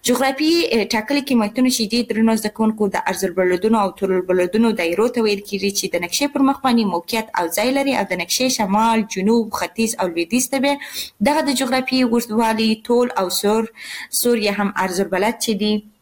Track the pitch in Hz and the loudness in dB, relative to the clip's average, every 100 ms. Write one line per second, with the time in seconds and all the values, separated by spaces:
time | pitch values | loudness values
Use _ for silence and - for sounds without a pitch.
0 | - 247 269 269 311 339 330 226 208 220 | 2 2 2 2 2 2 2 0 0 -2
1 | 214 285 269 247 208 214 254 254 214 240 | 0 -2 2 2 2 2 2 2 0 -2
2 | 240 208 226 220 214 - 220 220 208 180 | 0 2 4 2 -2 0 0 2 0 0
3 | - 190 190 180 180 180 214 220 196 - | -4 -2 -2 0 2 2 2 2 0 -2
4 | 190 185 185 180 180 220 233 220 170 170 | -2 0 2 0 2 2 2 2 -2 0
5 | 240 240 220 202 202 202 202 190 185 175 | 0 2 0 -2 -4 -4 -2 -2 -4 -4
6 | 175 - 285 285 269 269 262 233 208 175 | -4 -2 -2 2 0 2 2 2 2 -2
7 | - 226 220 - 170 170 233 277 277 262 | -4 -6 -4 -4 -2 -2 0 0 0 -2
8 | 196 180 170 - 254 254 202 202 226 226 | -2 -4 -4 -2 0 0 0 2 2 2
9 | 214 - 190 233 214 - 175 - 220 - | -2 -2 2 2 0 -6 -6 -2 -2 -2
10 | 185 165 170 240 - 269 277 285 - - | -4 -2 -2 -2 0 0 0 -2 -6 -12
11 | - _ 208 302 277 254 262 262 254 262 | -12 _ 0 2 0 -2 0 -2 0 0
12 | 254 233 226 214 226 220 220 220 - 240 | 2 2 0 0 0 2 0 0 2 2
13 | 240 - 180 - 208 220 220 - - - | 2 0 -2 0 2 2 0 -8 -16 -14
14 | - - 240 233 208 202 196 - 190 180 | -6 -2 2 2 0 0 -2 -2 -2 -2
15 | 180 185 208 226 - 202 214 214 - _ | -2 0 0 -2 -4 -2 0 -2 -4 _